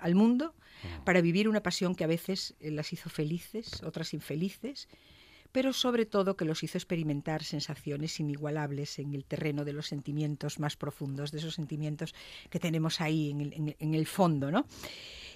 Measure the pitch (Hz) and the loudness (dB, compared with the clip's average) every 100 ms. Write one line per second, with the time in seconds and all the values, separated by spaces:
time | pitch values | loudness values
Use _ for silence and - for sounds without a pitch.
0 | 170 180 226 247 320 - - - 92 - | 4 6 8 6 2 -6 -20 -12 -8 -4
1 | - 180 170 175 214 214 185 170 180 180 | 6 6 8 6 4 4 0 0 0 2
2 | 160 170 - 190 - - 151 151 151 170 | 2 2 0 -4 -4 -8 -6 -4 -4 -8
3 | 170 - 151 175 - 214 226 - 160 156 | -8 -4 -2 -2 -4 -10 -8 -8 -8 -6
4 | 160 151 - 147 190 - 233 285 - - | -6 -6 -4 -2 -2 -4 -10 -10 -14 -20
5 | - - - - - 269 262 254 254 240 | -20 -20 -20 -20 -2 2 2 2 2 2
6 | 220 202 190 190 165 156 156 185 - 170 | 4 4 2 2 0 0 -2 -4 -2 0
7 | 156 143 143 156 - 151 - 147 - 143 | 0 0 0 -4 -2 -4 -4 -6 -6 -4
8 | 160 - 151 143 147 156 147 139 147 - | -4 -2 -2 -2 -2 -2 -2 -2 -6 -6
9 | 139 143 135 147 151 143 147 143 151 147 | -4 -6 -4 -2 -2 -2 -2 -4 -6 -6
10 | 135 147 151 147 147 - 147 - 147 - | -4 0 0 0 -4 -2 -2 -2 -6 -6
11 | 143 135 143 151 160 156 147 151 151 147 | -6 -4 -4 -4 -6 -6 -6 -4 -4 -4
12 | 160 - - - - 170 170 160 160 - | -6 -8 -16 -18 -8 -4 0 2 2 2
13 | 156 160 151 147 147 151 151 - 151 156 | 2 2 2 0 -4 -2 -4 -2 2 2
14 | 156 - 180 147 139 180 294 - - - | 2 4 6 6 4 2 0 -6 -14 -14
15 | - - - | -14 -14 -16